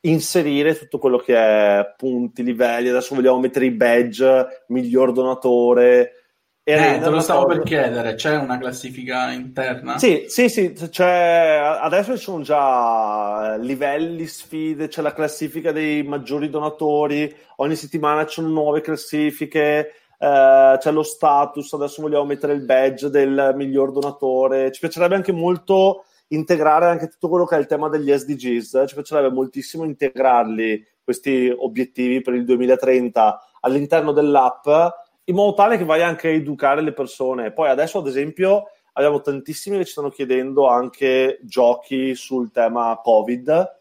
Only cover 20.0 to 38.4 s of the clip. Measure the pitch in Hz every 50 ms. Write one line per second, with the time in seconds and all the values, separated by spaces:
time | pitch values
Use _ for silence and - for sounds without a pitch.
20 | _ _ _ _ - 143 143 139 135 135 135 135 135 135 135 135 - 156 151 156
21 | 151 151 - - - 156 143 143 143 143 143 147 139 - - 147 143 143 147 -
22 | 156 151 151 143 147 143 143 139 - 143 147 143 135 123 131 131 135 135 135 135
23 | 139 143 139 147 139 135 135 139 139 135 135 139 139 135 135 135 135 135 135 139
24 | 139 143 139 - - 135 127 131 131 135 135 135 135 131 131 - - 165 - 160
25 | 175 175 185 196 180 196 185 165 165 175 180 170 _ - 196 190 190 196 190 196
26 | - _ _ _ _ _ 151 156 156 - 175 156 156 156 151 160 175 175 175 160
27 | 160 160 _ _ - 170 170 180 175 170 170 151 147 - 160 147 151 151 143 151
28 | 147 139 143 139 131 135 147 131 123 123 120 117 110 - - 131 139 135 135 143
29 | 143 - 156 151 139 131 127 131 131 127 _ 139 131 - - 160 160 160 143 _
30 | 147 131 131 123 131 131 123 120 113 110 110 110 113 110 110 107 107 _ _ _
31 | _ - 120 123 - 139 135 127 127 127 123 123 131 127 110 117 131 127 _ -
32 | 127 123 127 131 123 - 123 123 120 120 127 120 127 123 131 127 - 131 131 127
33 | 123 120 - 117 110 107 104 - - _ _ _ - 127 131 143 143 139 165 160
34 | 151 151 143 147 151 147 143 151 135 127 - - _ 143 147 156 170 175 170 -
35 | - _ _ _ _ - 180 190 202 208 196 202 202 220 233 202 180 156 156 160
36 | 170 170 165 160 - 165 160 156 143 143 147 120 143 139 139 147 156 151 143 -
37 | 135 127 - - 131 127 131 123 117 107 107 - 160 147 131 127 151 165 - 202
38 | 165 139 127 135 143 156 156 -